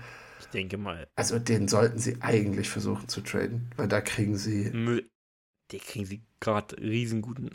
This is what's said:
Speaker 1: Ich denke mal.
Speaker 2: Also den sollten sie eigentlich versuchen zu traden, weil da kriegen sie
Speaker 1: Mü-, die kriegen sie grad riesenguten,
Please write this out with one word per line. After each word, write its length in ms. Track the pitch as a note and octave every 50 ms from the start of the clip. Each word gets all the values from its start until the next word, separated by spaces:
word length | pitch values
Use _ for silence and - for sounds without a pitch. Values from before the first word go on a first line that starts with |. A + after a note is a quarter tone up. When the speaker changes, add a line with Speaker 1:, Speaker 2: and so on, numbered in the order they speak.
| - - - - - - - -
Speaker 1:
Ich 80 | - -
denke 300 | - G#2 F#2+ F#2 G2 G2+
mal. 300 | G2+ G2 E2+ E2 D#2 - -
Speaker 2:
Also 220 | - A2 - A#2 A#2
den 300 | A#2+ - A2+ G#2 G2+ G2
sollten 320 | - G#2 A#2 A#2 - -
sie 220 | - - - -
eigentlich 480 | - - A#2+ A2 G#2 G2+ G2 G2 G2 -
versuchen 380 | - G#2+ G2+ G2+ G2+ G2+ - -
zu 120 | - A2
traden, 480 | - - - - F#2 G2+ A#2+ A#2+ - - -
weil 120 | - - G2
da 120 | G#2 G#2+
kriegen 380 | - - - - G#2 G2+ G#2 F#2+
sie 340 | G2+ A2 G#2+ G2+ G2+ A#2
Speaker 1:
Mü-, 320 | A#2+ A2+ A2+ A#2 A#2+ A2+ - - _ _ _ _ _ _ _ _ _ _ _ -
die 80 | - -
kriegen 260 | - - - G#2+ G2+
sie 180 | F#2 G2+ A2 - _ _ -
grad 380 | - A2+ G#2+ G#2 G#2 - - -
riesenguten, 760 | - A2 A2 A#2 A#2+ A2+ A2+ A2 G#2+ B2 A2+ - - - -